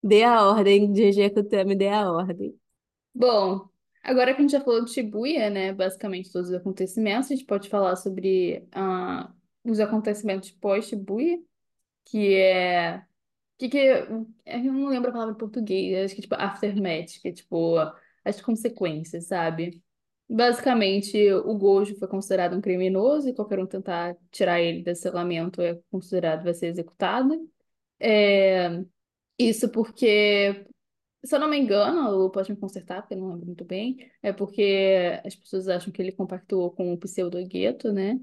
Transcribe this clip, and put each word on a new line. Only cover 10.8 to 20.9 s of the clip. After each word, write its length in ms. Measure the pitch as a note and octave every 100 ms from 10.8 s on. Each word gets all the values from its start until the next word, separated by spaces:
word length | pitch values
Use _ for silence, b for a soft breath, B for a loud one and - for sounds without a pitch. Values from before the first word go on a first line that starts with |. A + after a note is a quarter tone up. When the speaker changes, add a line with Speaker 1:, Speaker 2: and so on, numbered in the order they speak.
| A3+ G#3+ F#3+ G#3 D#4+ F4 E4+ _ _ _ _ _ _
Speaker 2:
que 300 | G#3+ G3+ F#3+
é, 680 | F#3+ F#3 F3+ F3 E3+ F3+ _ _ _ _ _ _
que 120 | B3+
que, 80 | C#4+
é, 240 | C4+ B3 - A3+ A3 - - A#3+ C4
eu 60 |
não 140 | C4+ C#4
lembro 200 | B3+ B3
a 40 |
palavra 200 | A#3 A3+ G#3+
em 20 |
português, 680 | G#3+ A#3+ G#3 F#3+ F#3 F#3 G3
acho 100 | G3
que 60 |
é 20 |
tipo 120 | - -
aftermath, 840 | G3+ - G#3 G3 F#3+ D#3+ E3+ -
que 80 | F#3
é 40 |
tipo 420 | F3 _ E3+ E3 E3 D#3 b b b G3
as 160 | G#3
consequências, 840 | - A3 A3+ A3+ F3+ D#3 D#3+ E3+ E3+
sabe? 540 | F#3 E3 E3 E3+ E3+ _ _ _ _ _
Basicamente, 1000 | A3 A#3+ A#3 C#4 A#3+ G3